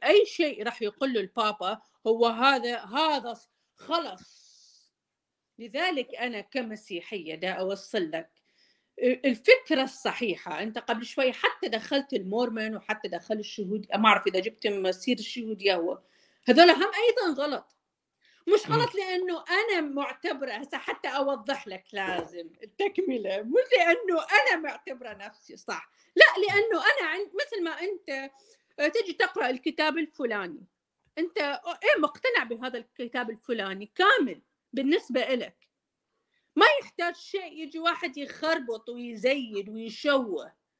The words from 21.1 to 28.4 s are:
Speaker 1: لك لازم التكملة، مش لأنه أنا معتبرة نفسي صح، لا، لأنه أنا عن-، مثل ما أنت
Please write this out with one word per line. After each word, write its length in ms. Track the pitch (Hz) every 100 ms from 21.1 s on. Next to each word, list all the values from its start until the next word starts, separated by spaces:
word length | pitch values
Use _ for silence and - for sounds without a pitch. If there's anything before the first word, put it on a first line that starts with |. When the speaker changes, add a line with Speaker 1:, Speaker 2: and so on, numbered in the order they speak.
| 269 277 262 214 277 208
Speaker 1:
لك 160 | 185 _
لازم 580 | 208 190 180 165 175 165 -
التكملة، 800 | 214 - 392 - 370 247 196 196
مش 360 | 220 440 508 427
لأنه 440 | 339 339 403 330
أنا 380 | 311 415 523 339
معتبرة 520 | 302 - - 254 240
نفسي 440 | 202 208 - - -
صح، 340 | - 170 - _ _ -
لا، 260 | 622 381 403
لأنه 360 | 403 453 339
أنا 240 | 415 554 320
عن-، 220 | 349 403
مثل 300 | 370 571 427
ما 60 | 330
أنت 600 | 294 370 370 - 269 269 _